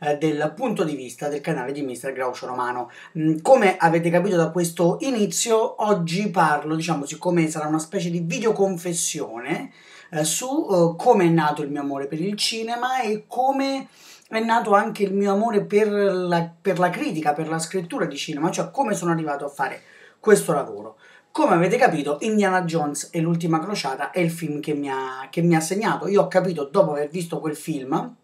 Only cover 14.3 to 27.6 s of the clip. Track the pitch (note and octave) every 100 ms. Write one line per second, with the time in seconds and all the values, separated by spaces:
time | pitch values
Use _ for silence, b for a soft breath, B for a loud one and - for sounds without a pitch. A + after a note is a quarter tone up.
14.3 | A3+ A3+ A#3 G#3+ G3+ A3+ F3 G3 G3 G3+
15.3 | G3+ A3 G#3 - G#3 G#3+ G#3 G3+ F#3 F3
16.3 | E3+ E3 - G3 F3 F3 - D4 D#3+ D3+
17.3 | D3 D#3 E3 - F#3+ E3+ C4+ D#3+ C#3 -
18.3 | C#3+ D#3+ - E3+ - A#3 F3 F3 E3 D3+
19.3 | C#3+ C#3 - C3 - B B B B -
20.3 | G3 - D3 - G2+ G#2+ - B B _
21.3 | - C4+ E3+ F3+ A#3 A#3+ D#3+ C#3+ D3 A3
22.3 | G#3+ F#3+ F#3 E3+ D#3+ D3 C#3+ - F3 E3
23.3 | E3+ E3+ D#3+ F3+ G#3 C3+ C#3+ C3+ F#3 E3+
24.3 | - D#3 D3 D#3 C#3+ C#3+ C3 C3 - -
25.3 | - E3+ D#3+ - G3 G#3 C#3 F3+ G3 E3+
26.3 | F#3 F#3 E3 C#3 - E3 D3 D3 F3+ E3
27.3 | D3+ D3+ D3